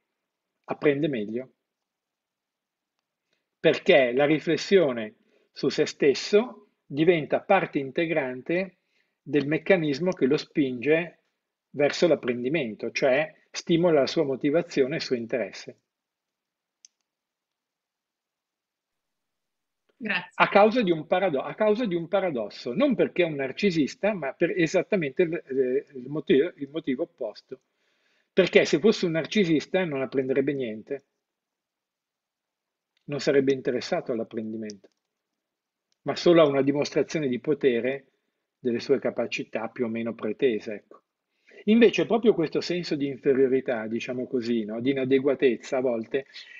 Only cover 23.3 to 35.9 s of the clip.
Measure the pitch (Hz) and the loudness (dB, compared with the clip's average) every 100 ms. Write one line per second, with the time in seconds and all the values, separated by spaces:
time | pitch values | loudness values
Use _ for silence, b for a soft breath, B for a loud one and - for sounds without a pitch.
23.3 | 143 131 - 202 165 131 - 196 208 135 | -2 -6 -2 0 2 0 -2 -4 -2 -6
24.3 | - 170 196 160 180 - 202 147 131 170 | -2 -2 0 0 0 0 0 0 0 0
25.3 | 170 - 131 127 131 - 135 127 151 - | -2 -4 -2 0 -2 -4 -12 -10 -6 2
26.3 | 135 170 - 139 160 147 131 123 - 113 | 4 2 -4 -12 -8 -6 -6 -6 -8 -12
27.3 | - _ 131 _ _ _ _ _ _ _ | -12 _ -20 _ _ _ _ _ _ _
28.3 | - 180 196 147 160 208 214 180 160 139 | 0 4 4 4 4 2 2 0 -2 -2
29.3 | 214 170 151 - 185 180 139 127 131 131 | 0 2 0 0 -2 -2 -4 -4 -4 -2
30.3 | 135 139 139 120 110 - 139 - _ _ | 0 0 -4 -6 -10 -10 -12 -14 _ _
31.3 | _ _ _ _ _ _ _ _ _ _ | _ _ _ _ _ _ _ _ _ _
32.3 | _ _ _ _ _ _ _ - 143 156 | _ _ _ _ _ _ _ -10 -4 0
33.3 | 139 135 131 123 120 - 175 - 113 110 | 2 2 0 -2 -4 -4 -6 -4 -6 -6
34.3 | 113 110 110 107 101 _ _ _ _ _ | -8 -8 -10 -12 -14 _ _ _ _ _
35.3 | _ _ _ _ _ _ | _ _ _ _ _ _